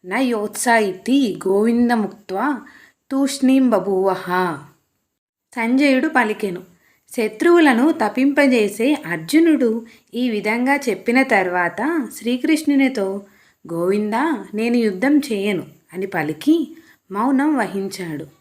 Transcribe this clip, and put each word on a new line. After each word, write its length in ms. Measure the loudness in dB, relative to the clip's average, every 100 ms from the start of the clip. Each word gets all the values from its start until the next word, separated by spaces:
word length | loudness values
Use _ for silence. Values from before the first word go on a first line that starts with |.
న 100 | -4 -2
యోత్స 500 | 0 -2 -4 -4 2
ఇతి 680 | 2 2 -4 0 0 0 -2 0
గోవిందముక్త్వా 1120 | 2 2 2 2 2 -2 -8 -8 -4 -2 -4 -8 -20 -20 _ _
తూష్ణీం 600 | -2 -2 0 2 4 4
బభూవః. 600 | 2 0 0 0 -2 -2 -2 -2 -4 -14 _ _ _ _ _ _ _ _
సంజయుడు 540 | -6 0 2 4 2 2 0
పలికెను. 440 | 0 -2 -6 -6 -14 _ _ _ _ -6
శత్రువులను 720 | -6 0 4 6 6 4 2
తపింపజేసే 1040 | 2 -2 0 0 4 4 4 0 0 -2 -2 -4
అర్జునుడు 800 | -8 0 2 4 4 2 -2 -8 -20 _
ఈ 160 | -4 -2
విధంగా 440 | -2 -2 -2 0
చెప్పిన 480 | 0 -2 -4 0 0
తర్వాత 840 | 2 2 0 0 -2 -2 -4 -4 -6 -8
శ్రీకృష్ణునితో, 1040 | -4 -2 0 0 2 2 2 0 -4 -6 -12 _ _ _ -10
"గోవిందా, 720 | -4 0 0 0 -2 -2 -4 -6
నేను 220 | -4 0 0
యుద్ధం 420 | 0 0 2 2
చేయను" 440 | 0 -4 -2 -4 -6 _ _
అని 140 | -10 -6
పలికి 720 | -4 -4 -2 2 2 0 -10 -20 _ _
మౌనం 460 | -2 0 2 2 0
వహించాడు. 720 | -2 -4 -8 -8 -10 -8 -12 _